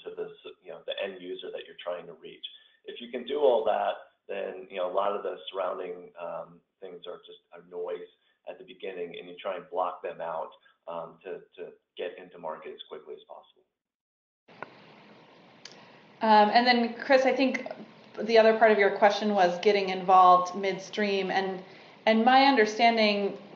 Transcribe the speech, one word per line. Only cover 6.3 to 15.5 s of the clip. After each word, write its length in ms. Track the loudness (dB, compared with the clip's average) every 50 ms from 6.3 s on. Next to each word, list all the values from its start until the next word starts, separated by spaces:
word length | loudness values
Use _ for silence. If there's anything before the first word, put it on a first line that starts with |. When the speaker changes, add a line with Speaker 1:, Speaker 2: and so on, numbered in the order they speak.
| -12 -12 -14 -14 -18 -20 _ _ _ _
Speaker 1:
things 280 | -18 -18 -18 -16 -16 -16
are 120 | -16 -16 -18
just 180 | -20 -20 -20 _ _ -20
a 80 | -20 -20 _
noise 360 | -12 -10 -8 -8 -8 -10 -12 -16 _ _ _ _ _ _ _ -18
at 120 | -18 -18
the 40 | -20
beginning, 520 | -20 -20 -16 -14 -14 -10 -10 -12 -12 -12 -14
and 80 | -16 -16
you 80 | -18 -14
try 140 | -10 -10 -10
and 100 | -10 -12 -10
block 320 | -6 -6 -4 -4 -6 -8 -12
them 180 | -12 -12 -10
out, 300 | -10 -10 -8 -10 -10 -12 -14 _ _ _ _ _ _ -12
um, 280 | -12 -12 -12 -12 -16 -18 _
to, 200 | -14 -14 -14 -16 _ _ -18
to 120 | -18 -18 -18 _ _ _ _ -12
get 180 | -12 -12 -12 -14
into 160 | -18 -20 -20 -14
market 340 | -12 -12 -12 -12 -14 -16
as 120 | -18 -18 -18 -18
quickly 280 | -18 -18 -16 -18 -20
as 80 | -20 -20 -20
possible. 400 | -20 -20 -20 _ _ _ _ _ _ _ _ _ _ _ _ _ _ _ _ _ _ _ _ _ -20 -20 -20 -20 -20 -20 -20 -20 -20 -20 -20 -20 -20 -20 -20 _ _ _ _ _